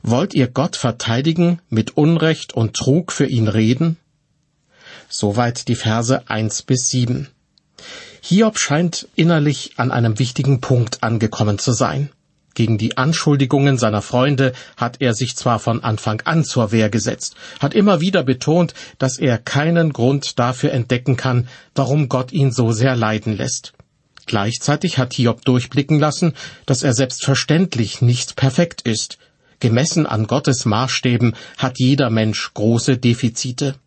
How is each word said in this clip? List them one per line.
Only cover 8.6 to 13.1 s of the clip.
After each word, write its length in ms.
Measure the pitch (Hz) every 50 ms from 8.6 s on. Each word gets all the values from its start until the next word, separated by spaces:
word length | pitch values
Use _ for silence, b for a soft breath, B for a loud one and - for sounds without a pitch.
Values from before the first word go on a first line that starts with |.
| - - 143 151 175 170 165 - - - _
innerlich 580 | - 160 170 170 156 147 151 135 - - - -
an 140 | - 120 131
einem 280 | - 120 117 113 107 101
wichtigen 400 | 131 120 - - 127 135 139 123
Punkt 420 | - - 131 123 117 - - -
angekommen 580 | - 110 110 107 113 110 - - 110 104 104 101
zu 120 | - -
sein. 380 | 120 - 127 - - 135 143 143 _ _ _ _ _ _ _ _ _
Gegen 220 | - 117 110 113
die 200 | 101 110 117 -
Anschuldigungen 800 | - 127 151